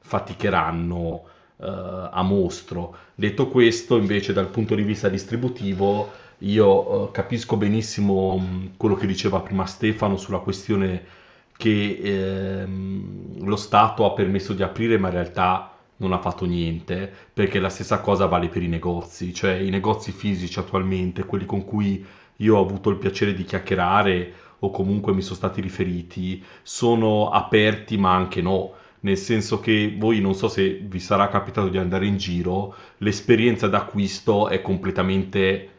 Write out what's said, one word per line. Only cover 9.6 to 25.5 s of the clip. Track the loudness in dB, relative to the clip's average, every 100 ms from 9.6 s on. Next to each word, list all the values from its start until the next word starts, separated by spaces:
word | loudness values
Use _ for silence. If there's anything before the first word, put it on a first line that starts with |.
| -4
Stefano | -2 -2 2 0 0
sulla | -2 -4
questione | -4 -6 -2 0 0 -2 -8 -20 -20 _ _ _
che, | 2 2 0 -2
ehm, | -2 0 -2 -2 -4 -4 -6 -6 -6 -8 -8 -12 -12 -8
lo | -2 -2
Stato | 2 4 4 4
ha | 0
permesso | 2 0 0 -2
di | -4
aprire, | -4 0 2 2
ma | 2
in |
realtà | -2 -4 0 0 0 -4 -20 _ _
non | -2
ha | -2
fatto | -2 -4
niente, | -2 -2 -2 -4 -6 -8 -8 -14 -10
perché | -2 0 2
la | -2
stessa | -4 -4 -2
cosa | 2 2 4
vale | 2 0
per | -2
i | -2
negozi. | -2 -2 -4 -8 -10 -10
Cioè, | -2 -2
i | 0 0
negozi | 0 0 -2 -6
fisici | -6 -4 -2 -4 -6
attualmente, | -2 -2 0 0 -2 -4
quelli | -4 -4 -2
con | -4
cui | -2 -2 0 -2 -6 -20 -20 _
io | 4 4
ho |
avuto | 4 0 -2
il | 0
piacere | -2 0 -2
di | -2
chiacchierare | -4 -6 -2 0 4 4 4 2 -2 -12 -20 _
o | -6
comunque | -2 0 0 0
mi | 0
sono | -2 -4
stati | -4